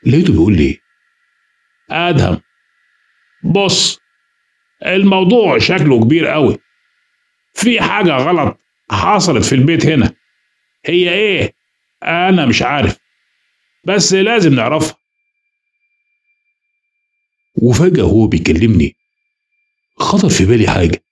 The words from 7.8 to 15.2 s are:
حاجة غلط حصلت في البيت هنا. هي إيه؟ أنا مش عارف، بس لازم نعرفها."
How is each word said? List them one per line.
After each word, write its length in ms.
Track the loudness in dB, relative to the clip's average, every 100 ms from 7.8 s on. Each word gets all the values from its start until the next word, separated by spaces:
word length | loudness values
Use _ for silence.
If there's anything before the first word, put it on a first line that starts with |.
حاجة 360 | -2 -2 0 0
غلط 420 | 0 -2 -2 -6 _ _ _
حصلت 540 | -4 -2 0 0 0
في 100 | 0
البيت 320 | 0 0 0 0
هنا. 280 | 0 -2 -4 _ _ _ _ _ _ -4
هي 280 | 0 0
إيه؟ 400 | 0 -2 -2 -4 _ _ _ _ _
أنا 440 | -6 -2 0 2 2
مش 160 | 0
عارف، 360 | -2 -2 -4 -6 _ _ _ _ _ _ _ _
بس 300 | -4 -2 0
لازم 400 | 0 0 2 2
نعرفها." 420 | 2 0 -2 -4 -8 _ _